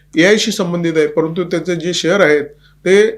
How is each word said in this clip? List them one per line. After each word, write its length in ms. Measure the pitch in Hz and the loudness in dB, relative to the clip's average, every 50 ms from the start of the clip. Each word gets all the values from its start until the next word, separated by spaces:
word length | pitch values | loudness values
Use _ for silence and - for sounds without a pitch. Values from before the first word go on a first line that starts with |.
| _ _ - | _ _ 0
एआयशी 360 | 156 165 190 214 220 - 226 | 2 4 4 4 2 0 -2
संबंधित 420 | 208 - 196 175 170 175 170 165 156 | -2 -2 -4 -4 -4 -2 -2 0 0
आहे, 120 | 160 156 147 | 0 0 0
परंतु 360 | - 170 160 160 165 190 180 | 0 -2 -2 -2 -4 -6 -4
त्यांचे 320 | 175 - 170 156 185 180 | -4 -4 -4 -4 -4 -4
जे 180 | 165 156 175 175 | -4 -4 -4 -6
शेअर 260 | - - 160 185 202 | -4 -2 0 2 2
आहेत 240 | 185 147 151 147 143 147 - _ _ _ _ _ - | 2 2 2 0 -2 -4 -12 _ _ _ _ _ -2
ते 100 | 170 190 202 214 220 - | 2 4 4 4 2 -2